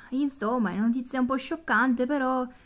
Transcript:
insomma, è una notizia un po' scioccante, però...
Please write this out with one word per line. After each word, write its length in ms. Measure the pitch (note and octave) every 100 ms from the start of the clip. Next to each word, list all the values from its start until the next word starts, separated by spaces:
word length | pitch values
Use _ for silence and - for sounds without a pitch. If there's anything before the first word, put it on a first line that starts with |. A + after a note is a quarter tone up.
| -
insomma, 600 | B3+ C#4+ - G#3 B3 G3+
è 20 |
una 120 | F#3 A3+
notizia 340 | B3+ A#3+ C4
un 60 | B3+
po' 100 | C4
scioccante, 680 | - E4 - A3 C4 A#3+
però... 420 | B3+ D4 C4 C4 B3+ -